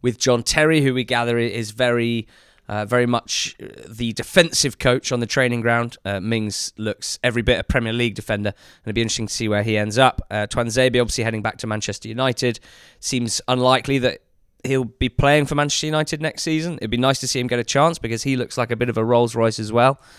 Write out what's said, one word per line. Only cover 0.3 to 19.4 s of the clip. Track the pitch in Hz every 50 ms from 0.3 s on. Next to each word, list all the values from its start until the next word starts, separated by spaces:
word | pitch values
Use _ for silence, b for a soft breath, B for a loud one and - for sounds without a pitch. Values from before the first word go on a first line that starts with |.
| 120 120
Terry, | 117 - - 156 156 156 160 151
who | 139 135 123
we | 127 117
gather | - 123 120 120 120 120 120
i-, |
is | 117 113 92 117 110 104
very, | 107 123 127 120 120 120 117 117 117 113 107 b b b b b b b b -
uh, | 104 107 107
very | 104 123 123 123
much, | 120 120 113 - - - - - - - -
uh, | - - - - - 87
the | 110 113 120 113
defensive | - - - - - 185 170 160 - - - 131 - -
coach | - 127 123 135 - -
on | 131 120
the | 117
training | - - 135 127 120 120 117
ground. | 113 117 117 117 120 117 - - -
Uh, | 98 101 95
Mings | 92 113 117 110 107 104 - - - - - 107
looks | 110 107 - - - - - -
every | - 123 110 120
bit | 104 123 120 87
a | -
Premier | - - 131 117 113
League | 113 120 120 113 98
defender, | - - - 107 104 104 101
and | - - - - - _ _ 110
it'll | 101
be | 117
interesting | 113 110 - - 110 -
to | -
see | - 117 107
where | 104 104
he | 104 113 110 104
ends | 104 107 104 127
up. | 131 127 - - - -
Uh, | 104 107 104 -
Tuanzebe | - 123 117 117 107 131 127 127 117 123
obviously | 120 104 - 120 110
heading | 113 113 107
back | 101 110 - -
to | - 110
Manchester | 107 107 - 104 98 - - 110
United. | 110 123 135 131 117 - 127 123 110 b b b b b b b b b
Seems | - - 131 123 120 104 - - -
unlikely | 123 127 127 127 127 131 120 - 139 139 131
that | 123 104 - - - _ _ _ _ _ _ _
he'll | - 127 135 131 123
be | 110 - _ 131 120
playing | - - 143 139 147 151 143
for | - 151
Manchester | 147 147 143 - - 156
United | 156 156 156 151 - 160 151
next | 160 151 - -
season. | - 160 160 156 165 175 160
It'd | - 107 107
be | 120 120
nice | 127 135 131 -
to | 135
see | - - 127
him | 120
get | 120 123 120
a | 113
chance | - - 139 151 170 165 -
because | - 110 117 107 -
he | 139 131
looks | 123 120 - - 123
like | 117 113
a | 117
bit | 107 120 123
of | 107 113
a | 110
Rolls | 117 120 120 120 113 117
Royce | 117